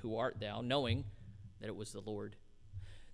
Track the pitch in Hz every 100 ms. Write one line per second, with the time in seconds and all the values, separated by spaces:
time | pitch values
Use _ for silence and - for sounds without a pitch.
0 | 117 110 123 101 104 107 123 139 120 123
1 | - - - - - - 107 95 104 101
2 | 104 104 104 107 - - - - - -
3 | -